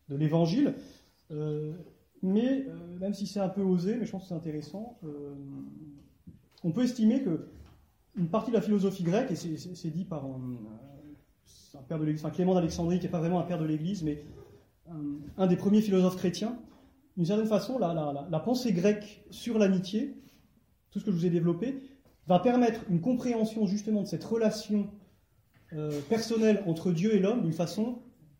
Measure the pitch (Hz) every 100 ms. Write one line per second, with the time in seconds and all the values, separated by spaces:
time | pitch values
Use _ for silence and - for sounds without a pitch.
0 | - 139 151 165 165 226 262 - - -
1 | _ _ - 151 151 151 151 175 - -
2 | _ - 190 208 254 277 214 165 175 180
3 | 196 190 196 202 185 202 190 180 180 247
4 | 208 190 - 165 160 151 147 196 233 240
5 | 156 147 143 143 139 135 139 143 151 143
6 | - _ - - _ _ 170 175 247 -
7 | 220 277 208 156 - - - - _ _
8 | _ 208 165 214 - 226 214 202 190 -
9 | 170 208 262 165 170 147 180 175 165 160
10 | 185 156 135 131 127 120 107 110 139 139
11 | 147 147 _ _ _ - - - - 160
12 | 151 151 156 170 180 180 160 170 170 180
13 | 185 170 165 180 165 175 156 156 165 196
14 | 156 147 - - - - _ _ 170 160
15 | 143 147 - - 185 180 202 214 202 185
16 | 185 180 180 - 220 - - - - _
17 | _ 185 165 208 220 208 - 254 175 160
18 | 147 139 160 160 220 247 233 175 202 214
19 | - - - - 240 220 196 185 - 214
20 | 285 - - _ _ _ _ _ _ 208
21 | 214 175 175 170 170 170 240 277 - -
22 | _ _ 160 180 240 247 233 220 - 170
23 | 254 247 247 226 220 226 196 208 220 208
24 | 180 165 - 226 214 - - 208 196 -
25 | - _ _ _ _ _ _ 156 151 147
26 | 139 220 - 226 220 202 170 160 185 165
27 | 214 208 196 247 170 156 165 214 233 247
28 | - _ -